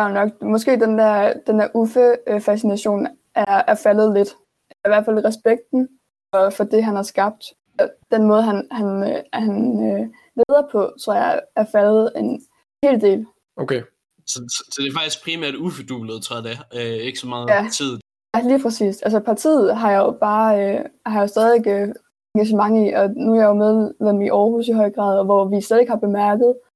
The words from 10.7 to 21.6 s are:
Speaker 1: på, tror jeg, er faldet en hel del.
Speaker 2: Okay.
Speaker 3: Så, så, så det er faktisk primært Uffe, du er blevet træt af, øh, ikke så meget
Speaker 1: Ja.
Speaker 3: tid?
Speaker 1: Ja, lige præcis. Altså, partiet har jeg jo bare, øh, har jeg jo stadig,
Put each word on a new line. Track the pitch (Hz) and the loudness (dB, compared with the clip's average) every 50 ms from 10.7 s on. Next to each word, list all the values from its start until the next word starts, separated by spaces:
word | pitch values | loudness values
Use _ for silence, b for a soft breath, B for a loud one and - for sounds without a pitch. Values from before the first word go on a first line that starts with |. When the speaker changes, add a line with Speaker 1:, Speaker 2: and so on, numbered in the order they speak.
Speaker 1:
på, | - 208 185 - - - - | -2 -2 -2 -2 -6 -8 -6
tror | 220 202 | -4 -2
jeg, | 202 - 170 151 - - - - | 0 0 0 -2 -2 -4 -4 -4
er | 220 214 - | -4 -2 0
faldet | - 208 202 208 214 220 220 233 - | 2 2 2 4 4 2 2 0 -2
en | - 214 - - - - _ _ _ _ _ _ _ - | -4 -6 -6 -6 -8 -12 _ _ _ _ _ _ _ 0
hel | 285 262 220 | 2 2 2
del. | 208 196 190 226 220 - _ _ _ _ _ | 2 2 2 0 -2 -8 _ _ _ _ _
Speaker 2:
Okay. | - 135 - 135 120 117 - _ _ _ _ _ _ _ | -8 -6 -4 -4 -6 -6 -10 _ _ _ _ _ _ _
Speaker 3:
Så, | - - 127 120 120 | -12 -12 -10 -10 -10
så, | - - - - | -10 -10 -10 -10
så | - 143 | -8 -8
det | 139 139 | -6 -6
er | 139 165 | -6 -6
faktisk | 156 156 - - - | -6 -8 -8 -10 -10
primært | 165 165 170 156 143 135 | -8 -8 -6 -6 -6 -6
Uffe, | - 165 180 143 135 113 | -6 -6 -6 -6 -8 -10
du | - 131 120 | -12 -10 -10
er | |
blevet | 113 110 113 110 | -10 -10 -12 -10
træt | - - 123 117 113 | -10 -10 -10 -10 -10
af, | 113 117 - - _ 120 | -10 -12 -12 -14 _ -10
øh, | 120 120 117 113 110 117 | -8 -8 -6 -6 -8 -8
ikke | 135 139 - | -8 -10 -10
så | - | -10
meget | 123 123 120 120 117 | -10 -10 -6 -2 0
Speaker 1:
Ja. | 104 - 214 220 - - | 0 0 -2 -4 -6 -6
Speaker 3:
tid? | 143 135 120 107 - _ _ _ _ _ - | -6 -6 -8 -10 -14 _ _ _ _ _ -4
Speaker 1:
Ja, | 233 247 247 | -2 0 2
lige | 269 277 | 0 0
præcis. | 269 226 226 - 208 196 196 - | 0 -2 -4 -2 -2 -2 -2 -2
Altså, | - 214 220 208 | -2 -2 -2 -2
partiet | 214 240 208 - - 311 311 269 202 - 214 | 0 -2 -2 0 0 2 2 2 2 2 0
har | 226 226 208 | 0 0 0
jeg | 202 196 | 2 2
jo | 196 - | 2 0
bare, | - - 214 208 208 214 220 220 208 202 202 | 0 -2 -2 0 2 2 2 2 2 2 0
øh, | 196 196 - - - _ _ - | -2 -2 -4 -6 -10 _ _ -8
har | 220 214 208 | -4 -2 -2
jeg | |
jo | 202 | -2
stadig, | 202 - 226 220 233 233 233 | 0 0 2 4 4 4 4